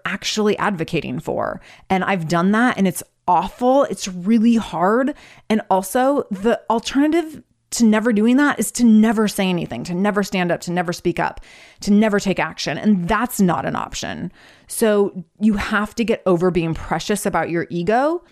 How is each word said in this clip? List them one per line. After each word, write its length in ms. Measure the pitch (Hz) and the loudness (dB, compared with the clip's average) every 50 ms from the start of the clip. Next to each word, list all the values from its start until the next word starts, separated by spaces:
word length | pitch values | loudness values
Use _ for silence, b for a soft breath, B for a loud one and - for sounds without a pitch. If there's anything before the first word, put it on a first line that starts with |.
| - | -8
actually 500 | - 185 196 - - - 214 208 214 202 | -8 -8 -8 -6 -6 -4 0 0 0 0
advocating 640 | - - 202 202 160 160 - - 156 - 131 127 - | 0 -2 -4 -2 -4 -6 -4 -4 -6 -4 -4 -8 -8
for. 420 | - - - 113 110 107 - - B B B B B B | -6 -6 -4 -4 -4 -4 -6 -8 B B B B B B
And 120 | 190 185 180 | -2 -2 0
I've 260 | - 196 185 165 151 | 0 -2 -2 -2 -2
done 240 | 175 170 170 196 208 | 0 0 2 2 2
that, 260 | 220 247 254 - 190 | 4 2 2 2 2
and 100 | 196 185 | 0 0
it's 140 | 170 - - _ _ _ - - | 0 -2 -10 _ _ _ -2 0
awful. 560 | 180 160 175 190 - - 247 254 262 285 269 | 2 2 2 -2 -4 -2 2 4 4 4 4
It's 240 | - 196 - - 196 | 2 -2 -6 -8 -10
really 480 | 185 180 175 202 226 233 214 233 233 | -8 -4 0 2 2 4 6 4 4
hard. 580 | 226 196 - - 160 175 190 220 247 269 277 294 B B B B B B B | 2 0 -2 -4 0 0 2 2 2 0 -2 -4 B B B B B B B
And 120 | 220 214 - - | -2 -2 0 0
also, 560 | 190 190 196 - - 254 254 269 285 269 - - 202 | 0 0 0 0 0 0 2 2 2 0 -2 -4 -4
the 280 | 185 196 240 220 - - - | -2 0 0 0 0 -2 -2
alternative 760 | 220 233 - - - 269 285 311 311 339 320 320 302 - - _ _ _ _ - | -2 -2 -2 -2 0 2 2 2 2 0 -2 -2 -8 -18 -20 _ _ _ _ -8
to 140 | - - 233 | -2 2 4
never 280 | 220 214 220 208 247 226 | 4 4 4 2 2 2
doing 260 | 202 214 233 247 269 | 2 4 4 4 4
that 200 | 294 285 - - | 4 2 2 -2
is 140 | 208 - - | -4 -4 -2
to 120 | - 240 | 2 4
never 440 | 233 214 214 214 226 226 220 220 202 | 6 6 6 6 4 4 2 0 -2
say 200 | - - 196 185 | 0 -2 -2 -2
anything, 360 | 180 170 139 - - 113 151 | -2 -2 -4 -6 -8 -10 -10
to 100 | 180 180 | -8 -4
never 300 | 175 196 208 190 208 196 | -2 -2 -2 0 -2 -2
stand 260 | - - 190 180 175 | -2 -2 -2 -2 -2
up, 100 | 165 - - | -2 -4 -4
to 100 | 175 175 | -6 -4
never 200 | 180 180 170 170 | -4 -4 -4 -4
speak 280 | - - 175 165 - | -4 -4 -4 -2 -2
up, 200 | 160 - - - B B B B B B B B - | -4 -4 -6 -8 B B B B B B B B 0
to 100 | 196 208 | 2 4
never 260 | 202 220 220 202 202 | 4 4 4 2 0
take 220 | - 196 175 - | 0 0 -2 -2
action. 360 | - 160 - - - 160 143 | -4 -6 -6 -8 -6 -6 -4
And 300 | - - 214 208 180 175 | -2 2 2 2 2 2
that's 340 | 170 220 208 240 247 - - | 0 0 0 -2 -2 0 2
not 240 | 196 175 160 - - | 2 2 2 0 -4
an 120 | - - | -4 -6
option. 560 | - - - - - - - 92 76 - 175 b b b b b b b | -6 -6 -8 -8 -10 -10 -10 -10 -10 -10 -12 b b b b b b b
So 580 | b - - 233 214 208 208 202 185 - 185 170 _ _ - | b -4 0 2 2 4 4 2 0 -2 -8 -14 _ _ 0
you 160 | 202 220 208 | 0 2 2
have 400 | 202 - - 220 202 214 214 - | 0 -2 -4 -2 -4 -4 -4 -4
to 80 | - 233 | -4 -2
get 200 | 196 226 - - | -2 -2 -2 0
over 240 | 190 180 165 180 185 | 2 2 2 2 2
being 240 | 170 180 165 165 160 | 2 0 0 -2 -4
precious 500 | - - - - 165 - - 208 196 - | -4 -6 -6 -6 -4 -2 -2 -4 -2 -2
about 260 | 202 180 170 151 - | -2 -2 -2 -2 -2
your 180 | 165 170 - - | -2 -4 -4 -4
ego. 540 | - 170 170 180 220 247 269 302 339 349 b b | -6 -4 -2 0 2 2 2 0 -2 -4 b b